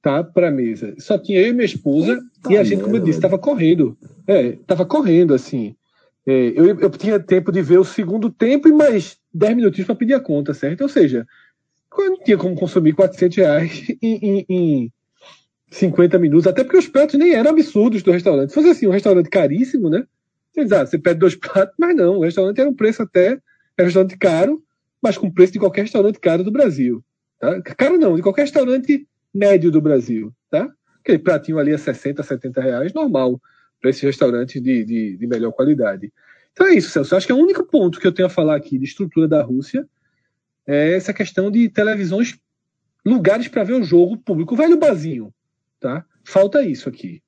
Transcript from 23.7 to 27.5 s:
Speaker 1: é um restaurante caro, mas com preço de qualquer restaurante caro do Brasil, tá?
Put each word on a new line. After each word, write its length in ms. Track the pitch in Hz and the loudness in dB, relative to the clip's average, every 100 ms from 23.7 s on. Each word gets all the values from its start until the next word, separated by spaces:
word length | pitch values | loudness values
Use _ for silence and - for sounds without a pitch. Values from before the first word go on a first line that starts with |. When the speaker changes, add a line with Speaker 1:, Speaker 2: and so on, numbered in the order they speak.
| - | -2
Speaker 1:
é 40 | |
um 40 | |
restaurante 320 | 180 180 190 - | 2 2 0 0
caro, 460 | 190 160 202 311 _ _ _ _ | 0 2 0 -2 _ _ _ _
mas 160 | 233 - | -4 -4
com 120 | 196 | -4
preço 220 | 175 185 | 2 2
de 80 | 190 | 4
qualquer 220 | 196 - | -2 -2
restaurante 360 | 208 220 202 208 | -4 0 0 0
caro 260 | 180 170 | -2 0
do 60 | 190 | -2
Brasil, 520 | 240 254 139 123 117 _ _ _ _ | 0 0 0 -4 -4 _ _ _ _
tá? 220 | 143 | -4